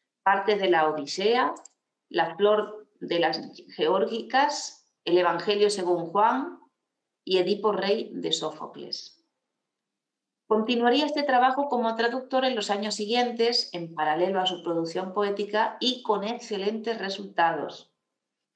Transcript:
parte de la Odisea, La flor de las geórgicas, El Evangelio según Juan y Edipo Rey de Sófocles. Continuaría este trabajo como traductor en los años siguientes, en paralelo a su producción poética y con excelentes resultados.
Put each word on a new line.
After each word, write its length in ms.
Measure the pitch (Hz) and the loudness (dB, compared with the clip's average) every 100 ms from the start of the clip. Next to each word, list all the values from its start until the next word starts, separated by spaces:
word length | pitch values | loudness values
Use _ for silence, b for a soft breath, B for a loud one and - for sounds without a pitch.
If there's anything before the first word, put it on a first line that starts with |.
| _ _ | _ _
parte 320 | 190 196 202 208 | 0 2 2 2
de 120 | 185 | 4
la 200 | 165 156 | 4 4
Odisea, 640 | 147 139 - 208 247 294 - - _ _ _ - | 0 -4 -2 2 2 0 -4 -14 _ _ _ -6
La 280 | - 160 165 | -2 -2 2
flor 520 | 208 214 208 - - - | 4 4 0 -8 -18 -12
de 200 | 127 170 | -4 0
las 200 | 160 - - - - - | 0 -2 -8 -16 -14 -2
geórgicas, 1160 | 151 196 220 226 - 254 294 294 - - _ _ | 2 2 0 -4 -2 2 2 0 -8 -14 _ _
El 140 | 180 175 | 2 4
Evangelio 520 | 175 170 196 208 208 | 4 2 0 2 2
según 360 | 202 175 175 160 | 2 0 0 0
Juan 520 | 196 220 262 330 - _ _ _ _ _ _ | 2 4 2 -2 -10 _ _ _ _ _ _
y 140 | - 185 | 0 2
Edipo 340 | 180 202 208 | 2 0 0
Rey 380 | 190 196 220 - | 0 0 0 -2
de 180 | - 160 | -6 -4
Sófocles. 800 | - 156 - - - 71 - - _ _ _ _ _ _ _ _ _ _ _ _ _ - | -2 -4 -8 -14 -14 -12 -12 -14 _ _ _ _ _ _ _ _ _ _ _ _ _ 0
Continuaría 560 | 214 220 233 240 277 | 0 2 2 4 4
este 200 | 302 302 | 2 0
trabajo 440 | 277 254 254 262 285 | 2 4 4 2 0
como 260 | 240 226 | 0 0
traductor 520 | 226 233 262 254 262 262 | 0 0 -2 -2 0 0
en 100 | 233 | 0
los 140 | 202 | -2
años 240 | 208 214 | -2 -4
siguientes, 720 | 208 208 240 247 226 233 240 - | -4 -2 0 0 0 0 0 -2
en 200 | 175 165 | -6 -8
paralelo 460 | 160 156 156 185 190 | -4 -2 2 0 0
a 60 | 185 | -2
su 160 | 175 | -2
producción 500 | 175 165 165 180 190 | -2 -2 -2 -4 -4
poética 640 | 208 202 202 202 214 233 - | -2 -2 -2 -2 0 0 -2
y 240 | 240 247 | -4 -2
con 220 | - 202 | -2 -2
excelentes 720 | 202 233 - 202 202 220 226 220 | -2 -8 -8 -4 -4 -4 -4 -6
resultados. 960 | 190 202 196 - 165 151 - - - _ _ _ _ _ _ | -6 -8 -6 2 2 2 -6 -10 -20 _ _ _ _ _ _